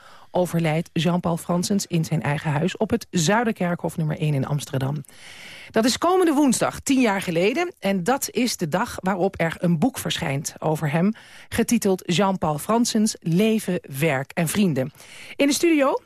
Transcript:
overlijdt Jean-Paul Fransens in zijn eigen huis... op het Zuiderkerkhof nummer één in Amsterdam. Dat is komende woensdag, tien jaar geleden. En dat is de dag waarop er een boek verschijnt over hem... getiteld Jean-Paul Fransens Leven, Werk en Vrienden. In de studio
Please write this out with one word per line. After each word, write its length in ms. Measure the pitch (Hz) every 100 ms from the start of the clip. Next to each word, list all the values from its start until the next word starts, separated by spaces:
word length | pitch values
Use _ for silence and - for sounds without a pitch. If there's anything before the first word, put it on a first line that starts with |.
| - - -
overlijdt 600 | - 180 170 165 156 175
Jean-Paul 440 | - 165 175 175 170
Fransens 500 | - 175 185 202 -
in 180 | 170
zijn 180 | 160 151
eigen 280 | - 151 160
huis... 260 | 147 180 -
op 140 | 220
het 160 | 240 -
Zuiderkerkhof 840 | 180 151 208 233 214 180 175 170 170
nummer 220 | 156 -
één 160 | 151
in 120 | 139 -
Amsterdam. 580 | 147 - 135 135 147 - - - - - - -
Dat 140 | 220
is 140 | 233 -
komende 340 | 330 370 339
woensdag, 480 | 285 285 214 127 -
tien 200 | - 262
jaar 220 | 240 196
geleden. 500 | - 165 196 269 349 -
En 260 | 196 196
dat 260 | 170 262 -
is 260 | - 240 -
de 120 | 165
dag 280 | 180 - -
waarop 340 | 185 190 190 -
er 160 | 165 -
een 200 | 175 165
boek 200 | 240 -
verschijnt 560 | 170 - 160 139 165 -
over 320 | 160 156 156
hem... 220 | 160 190 220 - - -
getiteld 540 | - 226 233 202 185 -
Jean-Paul 520 | 170 196 190 165 147
Fransens 580 | - 226 240 226 214 -
Leven, 600 | 175 165 220 220 - 180 - 135
Werk 320 | 160 135 139
en 140 | - 170
Vrienden. 440 | 202 196 127 127 - - - - -
In 100 | 285
de 60 |
studio 480 | - 339 311 269 427